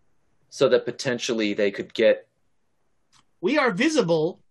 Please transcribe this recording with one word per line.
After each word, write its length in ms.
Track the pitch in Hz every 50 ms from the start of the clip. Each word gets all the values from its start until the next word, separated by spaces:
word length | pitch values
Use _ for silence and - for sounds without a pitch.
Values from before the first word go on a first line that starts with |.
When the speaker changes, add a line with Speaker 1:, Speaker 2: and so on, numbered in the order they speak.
| _ _ _ _ _ _ _ _ _ _
Speaker 1:
so 200 | - - 139 123
that 160 | 123 120 -
potentially 680 | 127 123 - - 131 123 117 - - 117 113 110 104 101
they 180 | 107 104 101
could 200 | 101 - 98 -
get 360 | - - 113 107 104 - - _ _ _ _ _ _ _ _ _ _ _ _ _ _ _ _ _ _ _ _ _ _ _
Speaker 2:
We 180 | - 196 285 302
are 140 | 269 240
visible 640 | 190 175 247 330 311 277 202 165 170 160 151 170 - - _ _